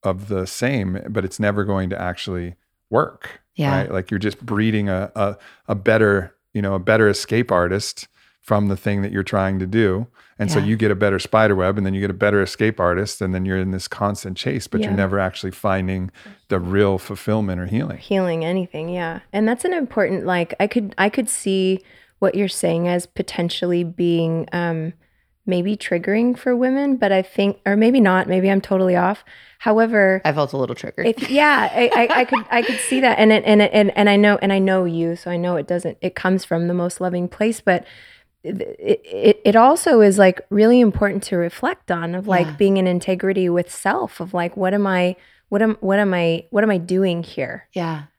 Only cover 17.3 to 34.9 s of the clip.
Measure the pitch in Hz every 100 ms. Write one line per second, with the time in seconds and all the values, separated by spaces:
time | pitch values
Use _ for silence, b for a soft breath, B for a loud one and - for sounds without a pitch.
17.3 | 107 104 90 92 107 151 95 - 196 185
18.3 | 165 165 185 180 156 160 180 170 165 -
19.3 | 196 214 247 370 359 262 - 196 185 185
20.3 | 180 170 - 208 240 202 - 196 214 220
21.3 | - - 190 185 190 b b b b 196
22.3 | - 202 - 180 165 175 175 175 - 185
23.3 | - 170 - 180 175 170 175 175 170 165
24.3 | 165 - 175 175 165 160 - _ _ _
25.3 | _ - 180 180 208 - 175 170 208 240
26.3 | 247 - 247 254 262 285 262 208 190 185
27.3 | - 202 196 - 202 226 262 202 185 -
28.3 | 185 190 196 - 190 185 180 180 202 -
29.3 | B B B - 214 226 220 196 190 170
30.3 | 147 143 139 123 120 - - 226 226 262
31.3 | 269 302 277 208 - 240 269 233 240 247
32.3 | - 214 - 415 220 - 262 262 - 214
33.3 | 214 214 214 208 - 202 - 202 202 208
34.3 | 202 196 196 190 190 180